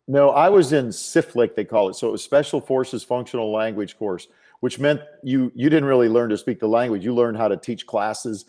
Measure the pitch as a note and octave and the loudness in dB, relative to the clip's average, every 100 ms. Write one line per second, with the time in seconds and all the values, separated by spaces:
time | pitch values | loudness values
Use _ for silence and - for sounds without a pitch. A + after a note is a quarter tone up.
0 | - C#3 C#3 C3 F3 G3+ C#3 D3+ A#2+ - | -4 2 2 4 6 6 4 2 0 -6
1 | - E3 - A#2+ A2+ - G#2 A2 F#2+ - | -2 -2 0 2 0 0 -2 0 0 -2
2 | A#2 G#2 - C#3+ D3 C#3+ - C3 B2+ A2+ | -4 -4 0 0 0 -4 -2 -2 -2 -6
3 | - B2 B2 B2 A2 G#2+ A2 G#2 G2 - | -6 -6 -6 -6 -4 -2 -2 -4 -8 -6
4 | G#2 F2 - _ _ _ B2+ B2 D3 D3 | -6 -6 -10 _ _ _ -6 -2 0 0
5 | - - C3 C3+ B2 A#2+ C#3+ D#3 C#3 B2+ | -6 -14 -4 -2 -2 -2 2 2 4 4
6 | A#2 A#2 A#2 G#2 - G#2+ G#2+ A#2 B2 G2+ | 4 2 0 -2 -4 -4 0 2 0 -2
7 | G#2+ A#2+ A#2 A2 G#2+ G2 - G#2+ - A2 | -2 0 0 0 -2 -2 -6 -10 -6 -4
8 | G#2+ G#2+ A#2 G#2 | -4 -6 -8 -10